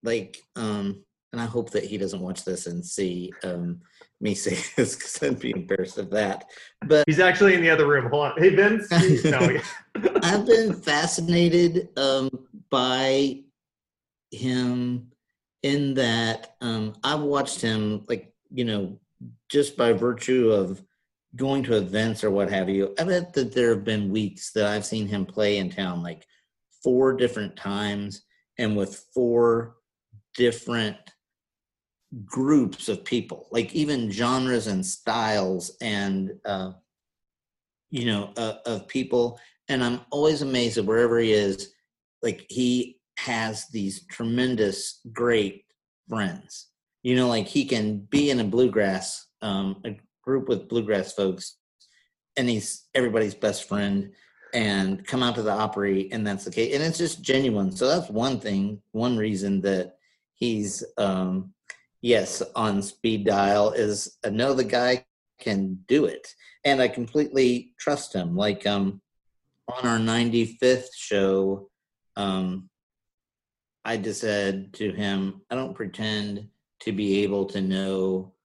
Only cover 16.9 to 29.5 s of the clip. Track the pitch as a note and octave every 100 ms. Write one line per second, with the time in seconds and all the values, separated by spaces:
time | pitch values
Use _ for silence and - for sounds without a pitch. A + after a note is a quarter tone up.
16.9 | G#2+ C3+ D3+ D3 C#3+ C3+ - A#2 A2 G#2+
17.9 | G#2+ - A2 - _ _ B2+ A#2 G#2+ F#2
18.9 | G2 _ _ B2 A#2 _ C#3+ C#3+ - A#2+
19.9 | G#2+ A#2+ A2 - B2+ A#2 G#2 F#2 F#2+ -
20.9 | _ _ _ _ B2 C3+ C#3 B2+ A2 F#2
21.9 | G#2 A2 A2 A2 G2 G2 G2 F#2+ G2 G2
22.9 | - E3 F3+ F3 - B2 A#2 A#2+ A2 G2+
23.9 | G#2+ G2+ G#2 G#2 - - A2 G#2 G#2+ G2+
24.9 | A2+ G2+ G2+ F#2+ - G#2 G#2 F#2 F#2 F#2+
25.9 | F2 E2+ E2 _ _ _ _ _ _ C3
26.9 | B2+ C3 B2 B2 A2 G2+ - G2+ G2+ G#2
27.9 | G2+ G2+ G#2 _ _ _ - A2+ G#2 F#2+
28.9 | - - - B2 A#2 A#2